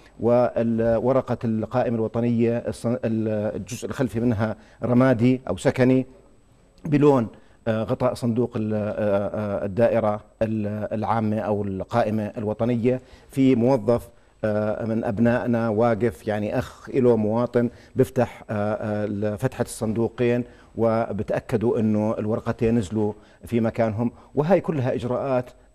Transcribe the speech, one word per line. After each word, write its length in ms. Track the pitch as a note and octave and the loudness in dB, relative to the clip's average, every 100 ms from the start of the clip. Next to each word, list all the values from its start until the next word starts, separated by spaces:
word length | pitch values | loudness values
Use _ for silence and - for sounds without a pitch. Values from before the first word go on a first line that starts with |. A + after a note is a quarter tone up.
| - - | -20 -4
والورقة 1200 | A2 A#2+ A#2+ - A#2 A2+ A2+ A2+ A#2+ C3 - A#2+ | 2 4 4 2 0 0 2 2 2 0 0 -4
القائمة 520 | A#2 A2 G#2+ B2+ B2 A#2 | -2 -2 -2 -2 0 0
الوطنية 680 | A2 A#2+ A#2+ A#2 A#2 A#2 - | -2 0 0 2 2 0 -4
الص-، 180 | G#2+ A#2+ | -6 -4
ال-، 720 | A#2 A#2 A2 A2 G#2+ G#2 - | -2 -2 -2 -2 -2 -2 -6
الجزء 320 | F#2 A#2+ - | -8 -10 -8
الخلفي 320 | - C3 A#2 | -4 -4 0
منها 360 | A#2+ G#2 A2 G#2 - - | 0 0 -2 -4 -14 -8
رمادي 580 | - B2 C3 A#2+ B2 B2+ - | 0 4 4 4 2 2 -2
أو 100 | F#2+ | -2
سكني 480 | C#3+ B2 B2+ C3 B2+ - - _ _ _ _ _ - | 0 2 4 4 0 -8 -20 _ _ _ _ _ -2
بلون، 420 | C#3+ D3 C3+ G#2+ - - _ - | 4 6 4 2 -6 -20 _ -4
آه، 160 | A2 | -2
غطاء 300 | G#2+ B2+ B2+ | -2 -2 -2
صندوق 380 | - A#2+ A2+ A#2+ A2 | 0 -2 0 0 -2
ال-، 180 | G#2+ | -2
آه، 880 | G#2+ G#2 G2 G#2 G2+ G2+ - G#2+ G2+ | -2 -2 -2 0 0 0 -4 -4 -4
آه، 40 | G#2 | -4
الدائرة 500 | F#2 A#2 A2+ G#2+ G#2 - - | 2 2 4 0 -2 -6 -4
ال-، 520 | A2 A2 G#2 G#2+ G#2 | -2 -2 -4 -4 -4
العامة 460 | A2 A2 A2+ G#2+ G#2+ | -4 -2 0 0 0
أو 240 | G2 G#2 | 0 -2
القائمة 680 | G2+ F#2+ - A#2+ G#2+ A2 G#2 - | -2 -6 -2 0 0 -2 -4 -4
الوطنية. 640 | G#2 G#2+ A#2 A#2+ A#2 B2+ - - - | -4 -2 -2 0 0 0 -4 -20 -8
في 260 | - C3+ B2+ | 0 4 4
موظف، 540 | A#2+ C3+ G#2 A#2 - - _ _ | 4 2 2 0 -2 -18 _ _
آه، 420 | G#2+ G#2 G#2+ - A2 | -2 0 0 -2 -2
من 180 | A2 | -2
أبنائنا 680 | - G2+ A#2 A#2+ G2+ A#2 A2+ | -2 2 2 2 0 0 0
واقف، 580 | G#2 A#2+ A2 A2+ A2 A2 | 2 2 2 0 -2 -4
يعني، 320 | G#2 G#2 C3 | -4 -2 -2
أخ 300 | - - - | -4 -8 -6
إله 260 | - B2 A2+ | 2 4 4
مواطن 540 | G#2+ A2+ A#2+ A#2+ A#2+ - - A2 | 2 0 0 0 0 -4 -6 0
بفتح، 480 | B2+ - A#2 - - | 0 0 -2 -4 -8
آه، 540 | G#2+ G#2 G#2+ A2 G#2+ G#2 G2+ G#2 | -4 -2 -2 -4 -4 -4 -4 -4
آه، 20 | G#2 | -2
فتحة 260 | C3 - | -4 -4
الصندوقين 800 | A#2+ - A2 A2 A2 - A#2+ A#2+ A#2+ - - - | -6 -4 -4 0 -2 0 0 0 -4 -12 -14 -2
وبتأكدوا 1040 | A2+ A2+ A#2 G2+ G#2 - - A#2+ A2+ - | 0 2 0 -4 -4 -4 -2 0 0 2
إنه 360 | A2 G#2+ G#2+ A2+ | 2 2 0 -2
الورقتين 580 | G#2+ A2+ A#2 A2+ A2+ A#2 | -2 -4 -4 -2 2 2
نزلوا 380 | G2 A2 G#2 - - - - | 0 -2 -2 -4 -14 -20 -4
في 140 | A#2 | 0
مكانهم. 520 | A2+ A#2 A2+ G#2+ A#2+ - - B2+ | 0 2 0 0 -4 -4 -6 -2
وهاي 260 | D3 F#3+ | 2 2
كلها 320 | - D#3 B2 | 2 -2 -2
إجراءات 560 | A#2+ A#2 A#2+ C3 B2+ B2+ - _ | -2 -2 -4 -2 -2 -4 -10 _